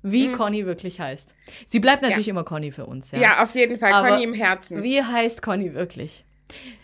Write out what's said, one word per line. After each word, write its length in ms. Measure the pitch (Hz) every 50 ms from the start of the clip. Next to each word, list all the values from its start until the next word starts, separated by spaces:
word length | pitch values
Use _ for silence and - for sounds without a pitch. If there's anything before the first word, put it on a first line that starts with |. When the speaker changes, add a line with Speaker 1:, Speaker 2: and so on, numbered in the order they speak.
| -
Speaker 1:
wie 260 | 196 196 247 262 262
Speaker 2:
Mhm. 40 | 247
Speaker 1:
Conny 320 | 240 226 208 208 214 202
wirklich 340 | 180 175 170 - 185 175 -
heißt. 340 | 175 139 135 156 - - _ _ _ - - - -
Sie 140 | _ - 226
bleibt 220 | 196 254 269 277 269
Speaker 2:
Ja. 60 | 254
Speaker 1:
natürlich 200 | 190 214 214 214
immer 160 | 196 175 165
Conny 260 | - 165 156 151 147
für 160 | 135 - -
uns, 240 | - - - - -
ja. 80 | - 233
Speaker 2:
Ja, 240 | 247 214 190 135 226
auf 120 | 226 -
jeden 240 | 254 240 233 240 220
Fall. 140 | 226 202 196
Speaker 1:
Aber 180 | 202 196 247
Speaker 2:
Conny 140 | 202 247 240
im 100 | 233 233
Herzen. 480 | 214 226 185 190 190 - - 175 185 202
Speaker 1:
wie 180 | 247 262 277 269
heißt 400 | 226 247 233 233 233 233 - -
Conny 320 | 226 196 190 202 175 143
wirklich? 500 | - 180 175 - - - 156 - - _ _ _ _ _ _ - - - 254 - -